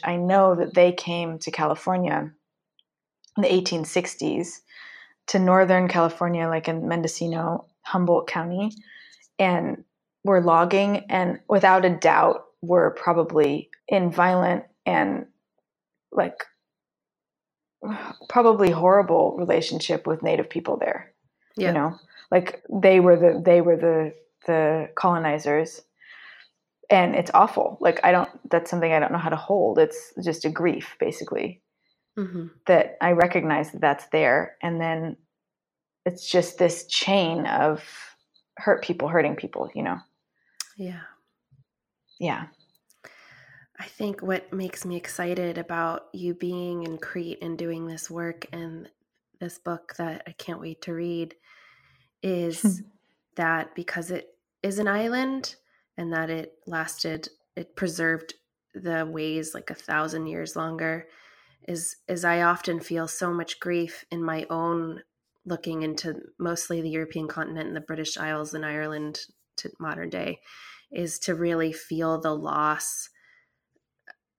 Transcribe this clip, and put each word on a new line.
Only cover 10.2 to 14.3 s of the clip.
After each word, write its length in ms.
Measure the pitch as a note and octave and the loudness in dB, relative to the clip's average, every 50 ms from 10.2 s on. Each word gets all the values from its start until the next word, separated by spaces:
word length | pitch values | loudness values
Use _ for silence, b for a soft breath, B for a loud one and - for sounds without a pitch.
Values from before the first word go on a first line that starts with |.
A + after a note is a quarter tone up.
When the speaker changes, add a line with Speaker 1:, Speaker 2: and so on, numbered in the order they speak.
| - | 2
Speaker 1:
were 180 | G3+ G3 F3+ | 4 4 6
logging, 640 | F3 F3 E3 E3 F3 F3 F#3+ G3 G3+ G3+ G3+ F#3+ - - | 6 6 6 6 6 6 4 2 2 2 0 -2 -2 -2
and 300 | - F#3 F3+ F3+ F3+ - - - | 0 0 0 0 -2 -4 -2 2
without 340 | G#3+ F#3+ G3 F#3+ F#3+ F#3 F#3 | 4 6 6 8 8 6 6
a 60 | F3+ | 4
doubt 560 | F3 - - D#3+ - - E3 - - - - - _ _ | 4 4 4 4 6 6 6 4 2 0 -4 -14 _ _
were 300 | F3 E3+ F3+ F3 D#3+ D#3 | -2 2 4 4 4 4
probably 760 | - - - F3 E3 E3+ D#3+ D#3+ E3 D#3 D3 C#3+ C#3+ D#3+ - - - _ _ - | 2 0 0 2 2 2 0 2 2 2 2 2 0 -2 -6 -10 -18 _ _ 0
in 220 | G3+ F#3+ F3+ F3 | 2 2 2 2
violent 520 | E3+ F#3 F3 F#3 | 2 4 4 4